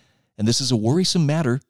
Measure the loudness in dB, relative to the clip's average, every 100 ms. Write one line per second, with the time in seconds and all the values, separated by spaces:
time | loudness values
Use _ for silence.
0 | _ _ _ -4 -2 0 0 0 2 0
1 | 0 0 0 0 0 -2